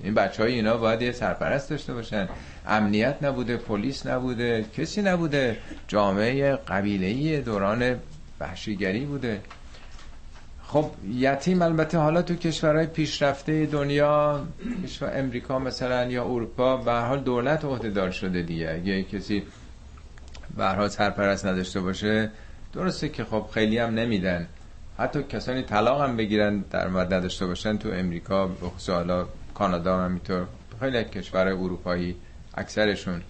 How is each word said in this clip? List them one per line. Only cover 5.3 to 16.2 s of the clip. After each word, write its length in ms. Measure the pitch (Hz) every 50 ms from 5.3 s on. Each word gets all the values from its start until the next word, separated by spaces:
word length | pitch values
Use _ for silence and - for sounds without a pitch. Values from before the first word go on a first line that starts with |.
| 143 143 135 123 110 - - - - - - -
جامعه 680 | 95 104 104 101 95 101 107 117 131 139 139 139 135
قبیله‌ای 840 | - - - 90 98 101 104 101 98 92 95 110 131 147 160 156 143
دوران 540 | 127 120 107 101 98 98 107 120 123 127 123 120 - - - - - - - -
وحشیگری 680 | - - 87 - - 113 107 90 98 95 95 113 139
بوده. 340 | 143 143 139 123 120 107 98 - - - - - - - - - - - - - - - - - - - - - - - - -
خب 280 | - - 147 151 - - - - 95 117
یتیم 480 | 123 131 135 139 135 - 175 185 185
البته 360 | 170 165 165 156 156 156 - 170
حالا 240 | 151 151 160 175
تو 140 | 175 - 175
کشورهای 500 | 160 - 165 151 - - 156 151 156 165
پیشرفته 800 | 156 160 - 156 135 - - 147 139 135 - - - 156 156 156
دنیا، 800 | 147 147 147 143 143 143 147 147 147 147 147 147 147 147 143 135 170 - - - 240 240 185 180
کشور 360 | 127 - - 147 - - 135
امریکا 400 | 135 131 120 120 - - 135 131
مثلاً 460 | 131 127 113 - 131 123 127 123 123
یا 200 | 123 123 123